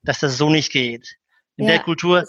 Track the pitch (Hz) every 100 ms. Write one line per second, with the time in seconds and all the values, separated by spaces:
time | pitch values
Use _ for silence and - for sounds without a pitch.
0 | - 139 147 123 151 156 - 139 123 117
1 | - - _ _ _ - - 165 - 160
2 | 175 180